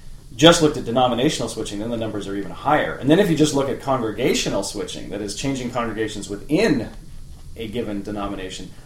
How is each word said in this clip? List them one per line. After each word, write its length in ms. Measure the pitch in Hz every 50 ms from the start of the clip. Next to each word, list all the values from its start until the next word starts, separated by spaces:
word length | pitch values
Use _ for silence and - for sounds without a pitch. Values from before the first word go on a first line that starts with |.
| - - - - - - 123
just 260 | 110 147 170 165 -
looked 160 | 156 143 -
at 80 | 127 107
denominational 640 | 117 117 131 127 123 117 117 135 156 - - 120 113
switching, 300 | - 110 110 - 104 101
then 100 | 110 120
the 80 | 120
numbers 300 | 113 113 110 101 101 92
are 80 | 98 98
even 160 | 101 98 90
higher. 420 | 85 - - 135 151 139 113 82 73
And 140 | - 113 135
then 100 | 156 190
if 80 | 202 170
you 60 | 160
just 200 | 135 156 147 139
look 140 | 139 135 135
at 120 | 113 -
congregational 800 | - 135 131 131 117 110 98 107 131 170 - - - - 117 98 101
switching, 460 | - - 104 90 87 - - - -
that 120 | 90 104
is, 140 | 107 98 -
changing 360 | - - 135 139 127 123 113
congregations 580 | 120 123 117 113 107 110 110 104 - 104 95 -
within 600 | 101 98 - - 151 185 226 202 143 117 107 - - - - - - - - - - - - - -
a 120 | 113 113
given 360 | 110 101 117 107 107 104 98 98
denomination, 680 | 107 104 104 98 98 101 95 92 92 - - 87 - - - -